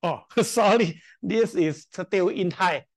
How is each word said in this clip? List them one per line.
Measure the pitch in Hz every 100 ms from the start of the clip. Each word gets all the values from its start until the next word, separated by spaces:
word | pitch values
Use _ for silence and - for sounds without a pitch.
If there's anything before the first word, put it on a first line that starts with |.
Oh, | 175 127 -
<laughs> | -
sorry, | 214 - 208 226 185 160 - _
this | 196 220 226
is | 190 156 151 -
still | - 180 196 175
in | - 180
Thai. | - 185 147 -